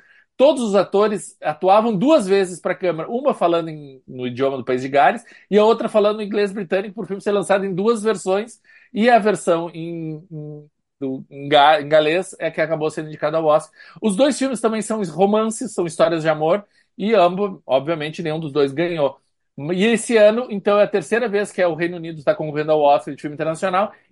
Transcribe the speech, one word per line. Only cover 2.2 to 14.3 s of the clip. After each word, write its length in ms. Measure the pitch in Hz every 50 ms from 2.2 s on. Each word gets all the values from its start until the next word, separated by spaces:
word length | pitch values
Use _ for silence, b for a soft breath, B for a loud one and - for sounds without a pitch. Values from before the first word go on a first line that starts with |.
| 208 185
vezes 340 | 196 196 190 180 185 151
pra 140 | - 185 180
câmera, 340 | - 185 180 165 156 160 -
uma 240 | 233 240 285 285 233
falando 360 | - 196 170 170 170 160 165
em, 320 | 156 151 147 139 135 131 _ -
no 200 | 135 127 123 123
idioma 300 | 123 120 135 139 139 131
do 60 | 113
país 180 | - 127 127
de 60 | 127 135
Gales 340 | 135 139 151 175 214 226 b b b b b b
e 80 | 185 208
a 80 | 208
outra 240 | 220 226 226 240 220
falando 320 | - 220 202 208 214 214
em 40 | 214
inglês 260 | 196 208 208 208 202
britânico, 440 | 185 226 196 156 196 185 196 220 185
pro 120 | 226 202 -
filme 140 | 190 202
ser 100 | - 214
lançado 340 | 202 202 180 - 196 202 190
em 80 | 196 185
duas 280 | 165 196 220 240 220 202
versões, 580 | 220 214 185 - 190 190 202 220 240 - _ b b b b b b -
e 160 | 196 214 247
a 100 | 240 226
versão 500 | 196 214 202 170 - - 170 165 170 175
em, 520 | 160 165 160 170 170 165 160 160 156 151 165 _
em, 380 | 165 151 151 151 151 147 147 151 _ _ _ _ _ _
do, 260 | 139 135 131 135 147 -
em 200 | - 139 143 143
ga-, 320 | 147 147 143 151 160 151
em 80 | 143 143
galês 460 | 151 156 156 151 160 185 185 - - -
é 100 | - 160
que 100 | 160 -
acabou 280 | 160 151 165 156 151 156
sendo 200 | 151 - 156 156
indicada 280 | 151 147 - 151 151 160
ao 80 | 165
Oscar. 320 | 156 147 156 156 - B B B B B B
Os 140 | - 220 196
dois 220 | 185 262 302